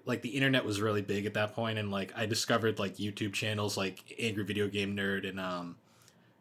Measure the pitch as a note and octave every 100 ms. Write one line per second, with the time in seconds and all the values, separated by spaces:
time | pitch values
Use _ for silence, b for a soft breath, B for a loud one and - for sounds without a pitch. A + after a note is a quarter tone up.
0 | - A#2+ B2+ C3+ C3+ C3 A2+ G2+ A2 G#2
1 | G2 G2+ G#2 G#2+ G#2+ - A2+ A2 G#2 G2
2 | F#2+ - G#2+ A2 - A#2 A2 G2+ G2 -
3 | G#2 G#2 G#2+ - A2 G#2 G#2 G2+ F#2+ F2+
4 | - - A#2 G#2 G2 G#2 G2+ G2+ G2 G2+
5 | G2 G2 F#2+ F#2+ F#2 F2+ F2 F2 _ b
6 | b b b b